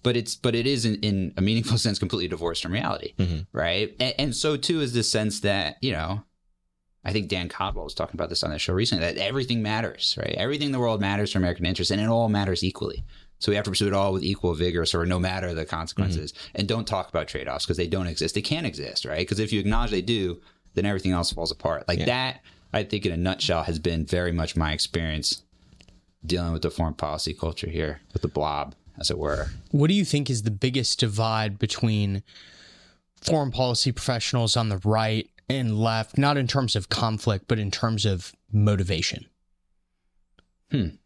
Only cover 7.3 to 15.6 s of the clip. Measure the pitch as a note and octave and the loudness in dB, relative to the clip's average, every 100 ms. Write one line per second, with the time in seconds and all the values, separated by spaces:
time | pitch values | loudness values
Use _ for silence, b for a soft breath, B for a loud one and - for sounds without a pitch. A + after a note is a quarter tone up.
7.3 | F#2+ F2 - G2 F#2+ D2+ - D#2 E2 E2+ | -4 -4 -4 -4 -4 -8 -6 -6 -4 -4
8.3 | F2 E2 D2 - F#2 A#2 F2+ E2+ - G2 | -2 -2 -2 0 0 2 0 -2 -2 -2
9.3 | C3+ B2+ A#2+ G#2 A2 A2+ - - - - | -2 0 0 0 0 -2 -2 -2 -2 -2
10.3 | - A2+ D3 D3 C3 A#2+ A2 G2 G2+ G2+ | -2 -2 -2 -2 0 0 2 0 0 0
11.3 | G2+ F2+ E2+ F2 F2+ F2 G2+ G#2+ A#2 A2+ | 2 0 2 0 0 0 0 2 2 4
12.3 | G2+ G2 F2 F#2 - C2+ - - b b | 2 2 0 0 -2 -6 -6 -10 b b
13.3 | - - G2+ G2+ F#2 G2+ G2 G2 F#2+ D2+ | -4 0 0 0 0 2 2 2 2 0
14.3 | G2 F2+ D#2 F2+ E2+ E2 F2 E2+ F2+ F#2 | 0 0 2 0 2 0 2 2 2 0
15.3 | F#2+ F2+ E2 | 0 -4 -4